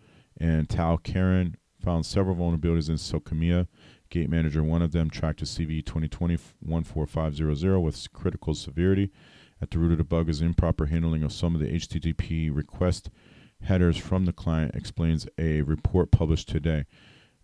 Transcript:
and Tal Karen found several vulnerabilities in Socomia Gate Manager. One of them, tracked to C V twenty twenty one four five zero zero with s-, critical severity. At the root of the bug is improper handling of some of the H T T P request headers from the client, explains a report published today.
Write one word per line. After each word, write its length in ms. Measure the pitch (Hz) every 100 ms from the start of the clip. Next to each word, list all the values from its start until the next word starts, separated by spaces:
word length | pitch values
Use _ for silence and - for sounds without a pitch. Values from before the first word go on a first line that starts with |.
| _ - _ -
and 320 | 82 80 76
Tal 260 | 82 82 85
Karen 600 | - 92 92 92 87 - _ -
found 240 | 92 85 78
several 300 | 101 95 87
vulnerabilities 520 | 85 82 85 82 76
in 60 |
Socomia 720 | 78 - 80 - 78 82 87 87 _ - - -
Gate 220 | 85 76
Manager. 320 | 82 80 78
One 180 | 78 82
of 120 | 82
them, 180 | 85 80
tracked 300 | - 80 76
to 60 | 73
C 180 | -
V 180 | 78 80
twenty 260 | - 80 80
twenty 300 | - 87 82 - -
one 240 | 78 82
four 220 | 82 78 76
five 280 | 85 78
zero 200 | 73 78
zero 260 | 73 92 95
with 140 | 80
s-, 120 | - -
critical 480 | - 92 - -
severity. 560 | 76 - 73 90 98 101 - - - - -
At 100 | -
the 80 | 82
root 140 | 82
of 60 | 80
the 60 |
bug 240 | - 85 82
is 120 | 76
improper 460 | 85 85 82 82 76
handling 360 | 82 82 80
of 100 | 73
some 220 | - 85
of 60 | 82
the 120 | 71
H 160 | 82 -
T 120 | 82
T 120 | 82
P 380 | 73 - 82 80
request 600 | 71 - - 90 90 - - - - - -
headers 340 | - 92 87 82
from 280 | - 92
the 80 | 90
client, 420 | - - 80 73
explains 520 | - - - 82 80 - -
a 260 | 80 76
report 480 | 71 78 - 92 -
published 380 | - 80 80 -
today. 380 | 78 80 78 71 - - - _ _